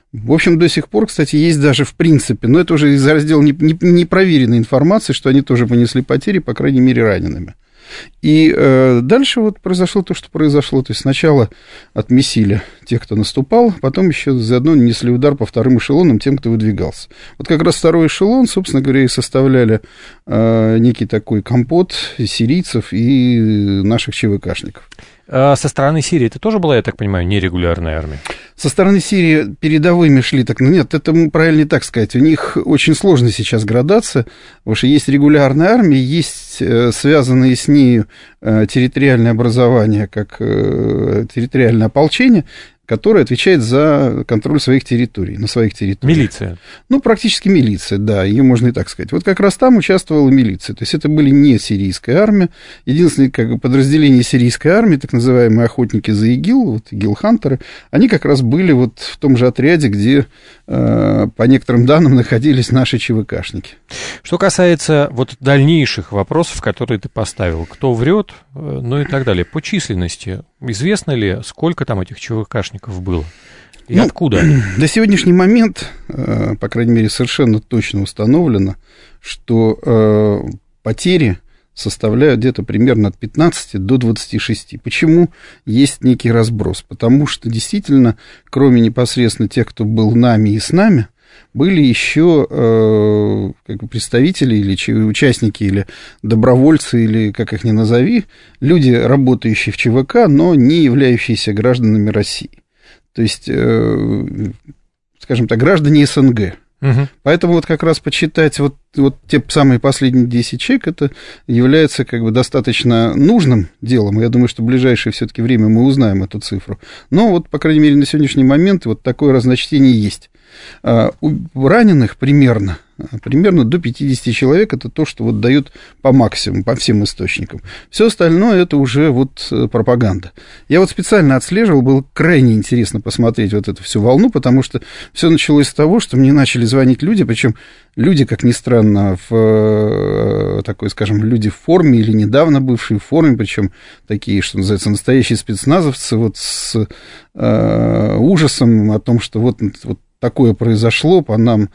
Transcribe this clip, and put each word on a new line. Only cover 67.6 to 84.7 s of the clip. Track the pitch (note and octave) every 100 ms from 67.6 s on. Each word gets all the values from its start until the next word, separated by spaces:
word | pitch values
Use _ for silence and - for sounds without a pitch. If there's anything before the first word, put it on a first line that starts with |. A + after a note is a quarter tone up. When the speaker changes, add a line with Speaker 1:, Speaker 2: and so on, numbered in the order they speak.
| E2
Speaker 2:
кто | - C3+
врет, | A2+ C3 G#3 G3+ - _
э, | C#3 D3+ C3+
ну | A#2+ C#3
и |
так | C#3+ C#3
далее, | B2+ F2+
по | F2 D#3
численности, | - G3 - F#2+ F2 - - F#2 - _
известно | B2+ G#2 D#3+ G#3 -
ли, | B2+ G#2 F2+
сколько | - - D#3+ E3+
там | C3+ G#2
этих | F2+ -
Ч | -
В | A2+ G#2+
Кшников | A2+ - G#2+ - F#2
было? | F#2 F2 D#2+ - - - _ - -
И | F3+
Speaker 1:
Ну, |
Speaker 2:
откуда? | B3 - D#3 G2
Speaker 1:
<clears throat> | D#3+ C#3 G2+ F#2
на | D3+
сегодняшний | A3 A3 F#3+ F3+
момент, | F3+ F#3 A#3+ A3 - - - -
э, | - - A2 G#2 G#2
по | G2+
крайней | A#2 A#2
мере, | A#2 A2
совершенно | - B2 - B2+ A2
точно | - A#2 - G2+
установлено, | G2 - G#2+ D3+ E3 G#2 G2 - _ _ _ -
что, | - - - A2+ A2 G#2+
э, | - A2+ G#2+ G#2+ G#2+ G2+ B2 A2 _ _
потери | A2+ A2+ F3 F3+ B2+ F2 _ _ _
составляют | - - - A2 A2+ D3+ A2+
где-то | B2+ -
примерно | - G#2+ B2+ A2 G2+
от | -
пятнадцати | A2 - E3+ - - G2+
до | F#2+ B2+
двадцати | A#2 A2+ - G#2+
шести. | - A2 -